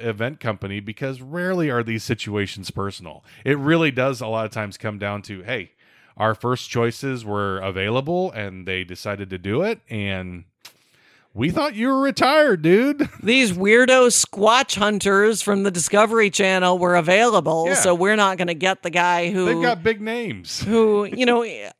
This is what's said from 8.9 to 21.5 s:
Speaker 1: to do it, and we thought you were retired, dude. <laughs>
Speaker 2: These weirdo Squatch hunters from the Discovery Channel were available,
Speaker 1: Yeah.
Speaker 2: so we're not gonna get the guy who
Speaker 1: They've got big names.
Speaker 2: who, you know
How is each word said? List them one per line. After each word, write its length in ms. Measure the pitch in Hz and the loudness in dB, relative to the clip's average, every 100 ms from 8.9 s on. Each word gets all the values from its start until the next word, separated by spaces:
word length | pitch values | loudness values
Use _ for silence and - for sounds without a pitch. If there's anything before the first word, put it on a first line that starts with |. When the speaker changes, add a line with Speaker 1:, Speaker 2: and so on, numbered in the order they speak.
| 90 104 98 98 | -10 -8 -8 -8
Speaker 1:
to 80 | 92 | -8
do 240 | 92 120 | -4 -2
it, 180 | 202 226 _ | -2 -4 _
and 540 | 110 101 95 92 90 85 _ - - _ _ _ _ _ 98 | -8 -6 -6 -8 -14 -18 _ -20 -20 _ _ _ _ _ -4
we 140 | 147 | -2
thought 240 | 302 294 | 0 -2
you 140 | 208 247 | -2 0
were 120 | 269 | 2
retired, 600 | 269 - 247 302 302 185 | 0 2 2 4 4 4
dude. 480 | 156 196 269 285 254 - | 4 4 4 0 -4 -2
<laughs> 80 | |
Speaker 2:
These 300 | 190 262 233 | 2 4 2
weirdo 560 | 175 202 226 254 254 247 | 2 4 6 6 6 6
Squatch 640 | - - - 214 240 269 196 | 4 0 0 4 4 2 0
hunters 680 | 208 208 196 196 208 220 | 0 0 2 4 4 2
from 220 | - 202 | 0 0
the 80 | 196 | 0
Discovery 580 | 180 151 202 214 226 202 | -2 0 4 4 4 2
Channel 480 | - 190 185 180 180 | 2 2 2 2 2
were 180 | 175 175 | 4 2
available, 680 | 160 190 240 208 147 160 170 | 4 4 4 4 2 0 0
Speaker 1:
Yeah. 40 | |
Speaker 2:
so 220 | 208 190 175 | 2 2 2
we're 200 | 196 214 | 2 4
not 220 | 196 185 | 2 0
gonna 160 | 175 | -2
get 300 | 160 185 185 | -2 -2 -2
the 80 | 175 | -2
guy 400 | 170 175 175 175 | 0 2 2 0
who 140 | 196 180 | 0 0
Speaker 1:
They've 160 | 165 | 0
got 180 | 240 196 | 0 0
big 180 | 196 214 | -2 -2
names. 600 | 220 233 226 104 - - | -4 -6 -6 -10 -10 -8
Speaker 2:
who, 440 | 196 226 220 208 202 | 0 2 4 2 0
you 200 | 226 247 | 0 2
know 180 | 240 226 | 2 0